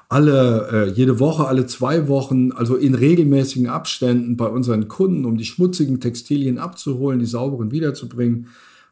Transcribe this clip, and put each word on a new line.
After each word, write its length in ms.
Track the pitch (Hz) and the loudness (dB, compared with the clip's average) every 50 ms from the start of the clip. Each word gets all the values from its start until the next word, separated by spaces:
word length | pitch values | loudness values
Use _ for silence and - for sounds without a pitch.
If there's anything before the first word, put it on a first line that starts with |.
| _ _ | _ _
alle, 580 | - 139 151 151 139 135 127 120 113 110 107 - 117 | 2 4 4 6 6 6 4 4 2 2 0 0 0
äh, 180 | 110 104 98 | 0 0 2
jede 300 | 92 110 131 131 123 113 | 2 2 2 2 4 2
Woche, 260 | 135 160 156 156 147 | 2 0 2 0 0
alle 200 | 131 131 127 120 | 0 0 0 0
zwei 420 | 120 - - 127 131 151 170 151 139 | -2 -4 -4 -2 0 0 0 0 0
Wochen, 420 | 139 139 131 - 131 127 127 127 | 0 -2 0 0 0 0 0 0
also 240 | - - 120 117 127 | 0 -2 -2 0 0
in 200 | 127 147 135 131 | 2 2 2 2
regelmäßigen 720 | 113 123 147 175 170 156 143 139 139 131 135 - 127 123 117 | 4 4 4 4 4 4 4 4 2 2 0 -2 -2 -2 -2
Abständen 680 | 131 160 - - - - 127 123 123 123 120 120 120 | -2 -4 -6 -8 -6 -2 0 0 2 0 0 -2 -2
bei 120 | 117 117 107 | -2 -2 -2
unseren 400 | 110 127 123 120 113 107 107 104 | -2 -2 0 0 0 0 -2 -2
Kunden, 360 | - - 190 190 180 151 131 | -2 -2 0 0 0 0 0
um 120 | 117 113 | -2 -2
die 80 | 110 113 | -2 -4
schmutzigen 560 | - - - 180 180 180 - 151 131 131 123 | -6 -2 0 0 0 0 0 0 0 -2 -2
Textilien 580 | - 120 117 120 - - 147 143 139 131 123 120 | -2 -4 -6 -6 -6 -4 -2 -2 0 -2 -2 -4
abzuholen, 640 | 143 180 - - - 151 131 123 139 139 131 123 | -6 -10 -12 -10 -8 -6 -4 -2 -2 -2 0 0
die 60 | 120 | -2
sauberen 440 | 107 117 120 127 139 139 120 113 107 | -2 -2 -4 -4 -4 -4 -4 -4 -4
wiederzubringen, 800 | 131 160 160 147 135 - 127 120 120 120 123 120 120 117 117 - - - - - _ _ _ _ | -4 -2 -4 -4 -4 -6 -10 -10 -6 -2 0 0 0 -2 -6 -10 -18 -20 -20 -20 _ _ _ _